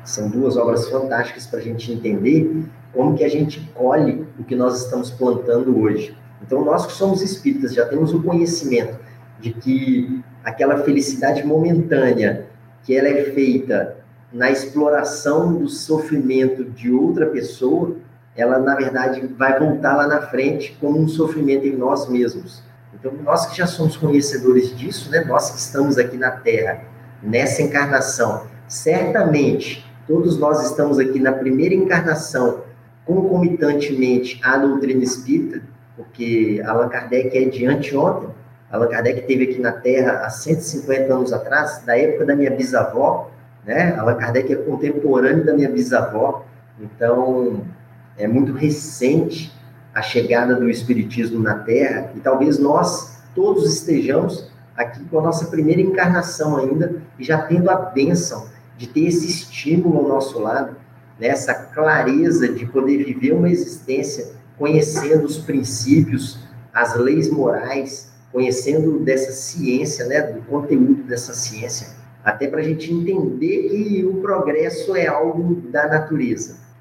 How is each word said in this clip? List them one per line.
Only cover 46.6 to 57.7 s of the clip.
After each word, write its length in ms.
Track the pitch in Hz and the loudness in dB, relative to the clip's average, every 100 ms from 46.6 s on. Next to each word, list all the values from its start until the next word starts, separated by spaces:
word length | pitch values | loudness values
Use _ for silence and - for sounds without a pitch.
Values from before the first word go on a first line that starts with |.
| - - | -20 -18
então 840 | 107 - 117 123 131 127 120 107 - - - - - - | -18 -2 2 2 2 0 0 -2 -8 -14 -20 -20 -20 -6
é 100 | 104 | 0
muito 260 | 123 135 | 2 2
recente 1000 | - 151 - - - 123 156 - - - - - - - | 2 0 -2 -6 -2 2 2 0 -6 -12 -16 -20 -20 -10
a 80 | - | -8
chegada 540 | - 120 120 120 123 123 | -2 0 2 2 4 2
do 140 | 117 | 2
Espiritismo 680 | 110 - 113 104 117 113 113 | 0 0 0 0 -2 -4 0
na 140 | 107 98 | -2 -2
Terra, 560 | - 120 139 - 92 110 | 0 2 2 0 -8 -4
e 40 | |
talvez 380 | 135 131 147 139 | 0 2 4 4
nós 640 | 143 - - - - - - - | 4 2 2 -4 -10 -18 -10 0
todos 360 | 202 - - | 2 4 2
estejamos 800 | 156 - - 123 143 - - - - - - | 0 0 0 2 2 0 -6 -14 -20 -20 -6
aqui 280 | 120 - - | -6 -6 -2
com 140 | 156 | 0
a 20 | |
nossa 240 | 160 160 - | 0 -2 -2
primeira 360 | 160 151 180 | 0 2 2
encarnação 760 | 190 185 175 175 - - 151 143 | 2 2 2 2 -2 -4 -2 0
ainda, 440 | 135 147 170 - - - | 0 0 -2 -4 -12 -14
e 40 | |
já 160 | 123 156 | -2 -2
tendo 260 | - 160 | 2 2
a 60 | 180 | 2